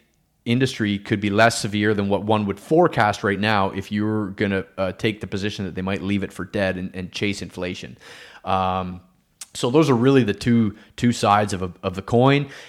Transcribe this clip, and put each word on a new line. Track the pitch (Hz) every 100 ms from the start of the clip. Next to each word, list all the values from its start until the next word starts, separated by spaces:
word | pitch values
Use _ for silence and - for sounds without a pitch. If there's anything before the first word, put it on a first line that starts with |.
| _ _ _ _
industry | 117 120 131 - 104 101
could | - 107
be | 101
less | 101 113 -
severe | 107 104 104
than | 101 101
what | 98
one | 104 107 101
would | 95
forecast | - 160 175 127 104 98
right | 104 98
now | 107 104 95
if | 98 -
you | 104
were | 107 107 98
gonna, | 98 101 95 - -
uh, | 95
take | - 113 104
the | 95
position | 101 101 104
that | 95
they | 92
might | 92 98
leave | 95 101
it | 92
for | -
dead | 92 104 95 90
and, | 92
and | 95 90
chase | - 104 95
inflation. | 85 90 90 90 64 85 - - - -
Um, | 92 92 92 92 92 90 - _ _ - -
so | - 123
those | 147 143
are | 120
really | 131 135
the | 104
two, | 98 120 117 107 - -
two | - 120
sides | 117 107 101 104
of | 95
a, | 92 -
of | 95 90
the |
coin, | - 117 131 143 143 -